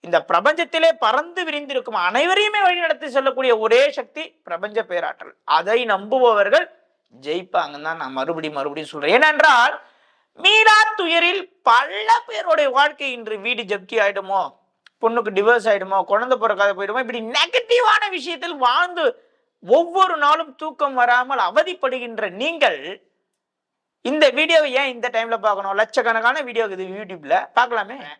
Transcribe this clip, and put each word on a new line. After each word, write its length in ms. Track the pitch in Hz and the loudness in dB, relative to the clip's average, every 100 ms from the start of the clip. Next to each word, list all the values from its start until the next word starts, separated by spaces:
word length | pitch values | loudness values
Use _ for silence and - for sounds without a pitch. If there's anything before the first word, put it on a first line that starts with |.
இந்த 140 | 170 170 - | 2 0 4
பிரபஞ்சத்திலே 600 | 170 220 320 339 330 330 320 | 2 4 0 -2 2 2 2
பறந்து 360 | 220 254 330 349 | 2 0 -2 -6
விரிந்திருக்கும் 560 | 330 294 294 254 240 214 175 | -6 -6 -6 -6 -4 -2 0
அனைவரையுமே 520 | 226 330 392 427 427 | 2 2 2 2 2
வழிநடத்தி 440 | 381 349 330 302 311 | 2 2 -2 -2 -2
செல்லக்கூடிய 380 | 262 269 254 262 226 | 0 0 0 2 2
ஒரே 180 | 220 233 285 - | 4 4 4 0
சக்தி 260 | 240 - 320 _ - | -10 -10 -12 _ -10
பிரபஞ்ச 320 | 170 208 214 208 | -8 -6 -6 -4
பேராற்றல். 440 | 175 165 - - _ - 156 | -4 -6 -8 -16 _ 0 0
அதை 200 | 175 240 240 | 2 -2 0
நம்புபவர்கள் 760 | 196 208 262 247 214 202 285 349 _ _ _ _ | -4 0 2 4 4 4 2 0 _ _ _ _
ஜெயிப்பாங்கன்னு 760 | 120 135 170 185 185 151 147 156 | _ -6 -6 -2 -4 -4 -8 -8
தான் 120 | 165 | -8
நான் 140 | 139 131 | -8 -6
மறுபடியும், 380 | 139 165 151 147 | -6 -6 -6 -6
மறுபடியும் 320 | 143 147 156 | -6 -8 -12
சொல்றேன். 220 | 156 143 226 | -6 2 4
ஏனென்றால், 580 | 311 294 311 254 247 - _ _ _ _ _ _ | 4 4 4 6 2 -2 _ _ _ _ _ _
மீளா 340 | 381 427 440 427 427 427 | 2 4 6 4 2 0
துயரில் 460 | 339 339 349 392 359 _ - | 0 2 0 -2 -8 _ 2
பல 380 | 233 285 392 427 466 480 | 2 2 -6 0 0 0
பேருடைய 420 | 427 381 311 285 | -8 -2 0 2
வாழ்க்கை 380 | 254 294 294 277 247 | 2 0 0 -10 -8
இன்று 200 | 220 214 | -10 -8
வீடு 180 | 208 240 202 | -6 -6 -4
ஜப்தி 240 | 202 185 226 | -8 -4 0
ஆயிடுமோ, 380 | 202 202 190 196 151 _ _ _ _ _ | 0 -2 -4 -4 -4 _ _ _ _ _
பொண்ணுக்கு 280 | 226 233 214 190 | -2 0 -2 0
டிவோர்ஸ் 300 | 208 240 214 | 2 2 2
ஆயிடுமோ, 260 | 202 190 196 185 | 0 0 -2 0
குழந்தை 260 | 202 247 254 | -2 0 0
பிறக்காத 340 | 220 196 202 | 0 0 0
போயிடுமோ, 300 | 190 196 226 | 0 -4 -4
இப்படி 160 | 240 226 220 285 | -6 -8 -4 -2
நெகட்டிவான 680 | 339 508 453 480 453 427 415 370 | 0 -2 0 0 2 0 -2 -8
விஷயத்தில் 400 | 277 330 339 294 247 | -10 -10 -8 -2 0
வாழ்ந்து 380 | 269 359 349 302 - _ _ _ _ | 2 -2 0 -2 -4 _ _ _ _
ஒவ்வொரு 540 | 175 269 339 359 381 320 | 2 2 2 2 0 2
நாளும் 280 | 294 311 320 254 | 2 2 -2 -8
தூக்கம் 420 | 311 254 285 262 | -12 -4 -4 0
வராமல் 440 | 240 240 254 269 185 | 2 2 0 -2 0
அவதிப்படுகின்ற 760 | 226 349 359 269 254 240 220 208 180 | 0 -2 -2 -4 -4 -8 -8 -8 -4
நீங்கள் 380 | 285 330 262 151 147 202 _ _ _ _ _ _ _ _ _ _ | -6 0 0 0 -10 -14 _ _ _ _ _ _ _ _ _ _
இந்த 200 | 240 302 294 247 | -4 4 4 4
வீடியோவை 320 | 320 330 302 254 | 4 4 4 0
ஏன் 120 | 277 | -2
இந்த 120 | 240 240 | -4 -4
டைம்ல 220 | 233 233 226 | -4 -2 -2
பார்க்கணும்? 340 | 214 196 196 196 | 0 -2 -2 -2
லட்சக்கணக்கான 640 | 214 - 233 226 226 294 254 | 0 0 0 2 0 0 -4
வீடியோ 160 | 233 220 | -2 -4
இருக்குது 200 | 190 185 190 | -4 -10 -10
YouTubeல, 400 | 208 185 143 180 - - | -12 -14 -2 -2 0 0
பார்க்கலாமே. 420 | 247 233 202 269 147 151 | 0 -2 -6 -12 -16 -18